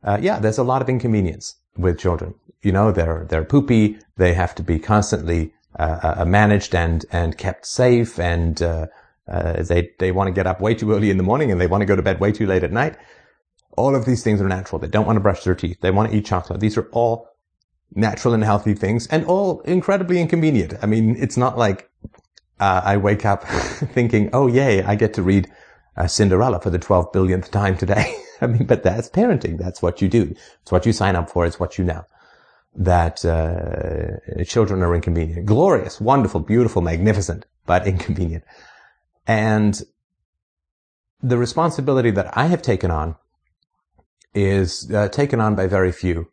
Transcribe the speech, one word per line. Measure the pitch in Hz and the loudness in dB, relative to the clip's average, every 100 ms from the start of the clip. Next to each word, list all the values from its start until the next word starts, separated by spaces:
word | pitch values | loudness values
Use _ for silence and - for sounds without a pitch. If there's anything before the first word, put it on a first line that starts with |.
Uh, | - 104 | -2 -2
yeah, | 139 208 | 0 0
there's | 107 110 | 0 0
a | |
lot | 123 131 | 0 0
of | 127 | 0
inconvenience | 127 120 110 90 - - - _ - | -2 0 0 0 -4 -14 -18 _ -2
with | 90 85 | 0 0
children. | 90 85 87 - _ _ | -2 -2 -6 -12 _ _
You | 101 | 0
know, | 95 107 | 2 2
they're, | 90 82 80 82 | 2 0 -2 -4
they're | 80 | -4
poopy. | 82 143 139 113 107 107 _ - | 2 0 4 4 4 0 _ 0
They | 90 | 2
have | 85 87 - | 2 -2 -4
to | |
be | 85 80 | -2 -2
constantly, | - 107 - - 80 85 80 _ _ - | 2 0 2 -2 -2 -2 -2 _ _ -6
uh, | 80 80 85 78 | -4 -2 -2 0
uh, | |
managed | 85 101 104 104 - | 2 4 4 2 0
and, | 87 85 82 - | -2 0 -2 -2
and | 87 85 - | -4 -2 -4
kept | 98 - - | -8 -8 -10
safe. | - 127 120 117 - | 0 4 4 2 -2
And, | 87 82 82 80 | -2 0 -2 0
uh, | 85 82 78 - _ _ - | -2 -2 -6 -12 _ _ -8
uh, | 90 85 82 | -4 -2 -4
they, | 85 87 87 _ | 0 0 0 _
they | 92 | -2
wanna | 92 95 | 0 -2
get | 90 92 | 0 -2
up | 92 | -2
way | 104 | -2
too | 113 104 | 0 0
early | 104 104 | 2 2
in | 95 | 2
the | |
morning | 92 123 147 | 2 0 0
and | 92 | 0
they | 87 | 2
wanna | 98 101 | 2 2
go | 98 | 2
to | |
bed | 92 92 | 0 0
way | 98 | 0
too | 104 104 | 0 0
late | 92 | 0
at | 85 | 0
night. | 101 151 - - - _ _ _ _ _ - | -2 -4 -6 -20 -20 _ _ _ _ _ -2
All | 131 | 0
of | 139 117 | 0 0
these | 123 | -2
things | 117 104 | 0 0
are | 98 | 0
natural. | 92 95 78 | -4 -6 -8
They | - | -2
don't | 107 104 | -2 2
wanna | 110 | 2
brush | 101 90 | 2 0
their | - | -2
teeth. | 90 92 90 | -2 -2 -2
They | 92 | 0
wanna | 95 107 | 0 2
eat | 107 104 | 0 0
chocolate. | 90 - 90 | -4 -4 -2
These | 104 110 | -2 -2
are | - | -4
all | 117 117 117 - _ _ _ _ _ _ | -2 0 -2 -8 _ _ _ _ _ _
natural | 98 107 - 123 | -2 -2 0 0
and | 113 | 2
healthy | 107 101 - | 2 0 0
things | 101 98 113 117 | -2 0 -2 0
and | 156 | -2
all | 165 185 202 - | 0 0 0 -4
incredibly | - 180 - 196 175 175 | -2 -2 0 -2 0 0
inconvenient. | 165 165 160 131 82 92 | 0 2 2 2 0 -4
I | 107 | 0
mean, | 110 110 - | 2 2 2
it's | - - | -2 0
not | 127 - | 0 2
like, | 113 98 - _ - - _ _ _ _ | 0 0 -8 _ -20 -20 _ _ _ _
uh, | 98 92 | 0 2
I | 92 101 | 2 2
wake | 101 101 | 2 0
up | 104 98 | 0 -2
<laughs> | - - - - 147 | -2 -6 -6 -8 -4
thinking, | - 117 110 104 | -2 0 2 2
"Oh, | 123 139 | 2 2
yay, | 120 139 98 | 4 4 2
I | 92 | 2
get | 104 110 | 0 0
to | 107 | 0
read, | 92 98 95 - - _ _ - | 2 2 2 -10 -20 _ _ -4
uh, | 87 | -4
Cinderella | - 101 92 123 87 | 2 4 4 2 0
for | 104 | -2
the | 87 | -4
twelve | - 92 87 | 2 0 2
billionth | 101 95 92 90 | 0 2 0 -2
time | 98 101 92 | -2 0 0
today." | 90 101 - - - | 0 0 0 -6 -16
<laughs> | - | -6
I | 127 | -2
mean, | 113 107 | 0 2
but | 113 | 2
that's | 90 104 - | 2 -2 -4
parenting. | 175 240 170 - 82 | 0 2 0 -2 -6
That's | 87 - | -6 -2
what | 87 - | -4 0
you | 95 | 0
do. | 117 82 - - _ | 2 0 -4 -16 _
It's | - | -2
what | 87 113 | 0 2
you | |
sign | 110 98 90 | 0 0 0
up | 80 | -2
for. | - 85 | -2 -2
It's | - | -2
what | 85 - | -8 -2
you | |
know. | 90 82 - _ _ _ _ _ _ | -4 -4 -12 _ _ _ _ _ _
That, | - 92 87 82 - | -4 0 2 0 -2
uh, | 87 80 80 85 82 - - 85 - - - - | -2 0 -2 -4 -6 -8 -6 -6 -6 -8 -10 -8
children | 95 120 104 95 | -4 0 0 2
are | 90 | 0
inconvenient. | 87 85 85 80 82 101 | 0 0 -2 -2 -4 0
Glorious, | 110 190 135 - - | 2 4 2 -2 -4
wonderful, | 110 139 113 95 | 0 2 2 -2
beautiful, | - 110 117 - | 0 2 2 0
magnificent, | 85 82 101 101 - 80 - _ - | -2 0 2 2 -2 -8 -12 _ 0
but | 90 98 | 0 0
inconvenient. | 90 - 85 87 80 _ - - - _ _ _ _ - | -4 -4 -4 -2 -6 _ -20 -20 -20 _ _ _ _ -2
And | 113 107 107 107 101 - _ _ _ _ _ _ _ _ _ _ _ _ _ | 0 2 2 2 0 -8 _ _ _ _ _ _ _ _ _ _ _ _ _
the | 127 120 | -2 0
responsibility | 120 - 165 160 139 131 117 | 0 0 0 0 0 2 2
that | 98 92 - | 0 -2 -2
I | 147 | 0
have | 180 | 0
taken | - 98 92 | 0 0 0
on | 78 80 80 _ _ _ _ _ _ _ _ _ _ _ | -2 -4 -8 _ _ _ _ _ _ _ _ _ _ _
is, | - 98 98 90 - - | -2 0 2 0 -4 -4
uh, | 104 104 | -2 -2
taken | - 143 127 | 0 0 0
on | 107 104 | 0 0
by | 95 | 0
very | 95 92 | 2 0
few | 90 92 85 82 | 0 -4 -4 -6